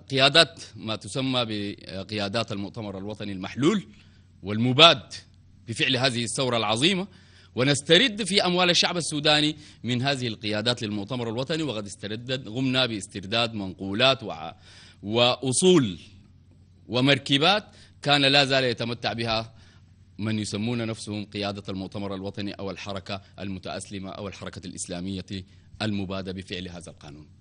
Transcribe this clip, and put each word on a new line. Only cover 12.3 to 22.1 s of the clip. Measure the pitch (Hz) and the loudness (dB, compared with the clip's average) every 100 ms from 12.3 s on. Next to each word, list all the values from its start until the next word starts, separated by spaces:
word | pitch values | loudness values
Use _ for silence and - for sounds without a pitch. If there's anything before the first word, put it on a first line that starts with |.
| 131 101 | -6 -6
قمنا | 117 135 131 127 | -2 0 2 0
باسترداد | 107 - 101 92 113 117 | -2 -8 -10 -4 0 0
منقولات | 113 95 85 98 101 127 131 | -2 -6 -6 -4 2 4 2
وع-، | 101 78 80 - - - - - | -2 -10 -10 -14 -20 -20 -20 -14
وأصول | 98 113 120 120 135 123 185 175 113 85 - - - - _ - _ - - | -2 6 6 6 0 4 6 8 6 -2 -12 -20 -20 -20 _ -20 _ -20 -4
ومركبات | 117 135 135 - 139 160 208 - - - - | 2 4 4 4 2 4 2 -2 -18 -20 -6
كان | 143 143 | 2 4
لا | 139 143 135 | 6 6 4
زال | 135 | 4
يتمتع | 127 113 117 120 117 | 2 0 -4 -4 -4
بها | 110 113 110 113 - - - _ - - - | -2 -2 -2 -4 -12 -20 -20 _ -20 -20 -8
من | 107 110 | -4 -2
يسمون | 104 101 113 120 113 | -2 -4 -2 -2 -4
نفسهم | 110 - 104 98 | -6 -8 -8 -8
قيادة | 104 101 101 98 | -6 -4 -6 -8
المؤتمر | 95 92 107 101 | -8 -8 -6 -6